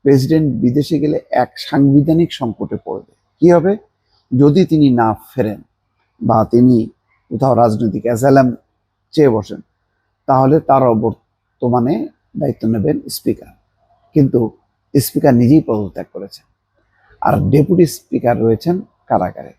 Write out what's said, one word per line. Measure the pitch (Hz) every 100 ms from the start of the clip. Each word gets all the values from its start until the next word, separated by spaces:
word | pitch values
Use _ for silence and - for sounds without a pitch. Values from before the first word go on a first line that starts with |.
প্রেসিডেন্ট | 139 139 131 160 156
বিদেশে | 110 120 131 143 151
গেলে | 151 151 _
এক | 120 120 -
সাংবিধানিক | - 143 139 143 147 160 170
সংকটে | - 120 - 104 104
পড়বে। | - 101 _ _ _ _
কি | 170
হবে? | 175 175 208 _ _ _ _ _ 127
যদি | 143 156
তিনি | 165 156 143
না | 120 110 101 -
ফেরেন | 131 110 101 _ _ _ _ _ _
বা | - 113
তিনি | 107 120 127 120 113 _ _ _ _
কোথাও | 110 135
রাজনৈতিক | 113 117 107 117 107
অ্যাসাইলাম | 113 117 135 135 127 117 _ _ _ _ _
চেয়ে | - 143
বসেন, | 110 98 - _ _ _ _ _ _
তাহলে | - 131 135 143
তার | - 135 127
বর্তমানে | 113 113 107 _ _ _ _ 123 123 120 208 339 _ _ -
দায়িত্ব | 147 123 113
নেবেন | 113 151 151 135
স্পিকার, | - - - - _ _ _ _ _ _
কিন্তু | 156 135 123 110 _ _ _ _ 143
স্পিকার | - 143 151
নিজেই | 120 120 156
পদত্যাগ | - 107 101 - 90
করেছেন, | - 98 - _ _ _ _ _ _ _ _
আর | - - 95
ডেপুটি | 143 147 175
স্পিকার | 160 - _ 131 123 120
রয়েছেন | 113 110 165 180 - _ _
কারাগারে। | 104 90 - -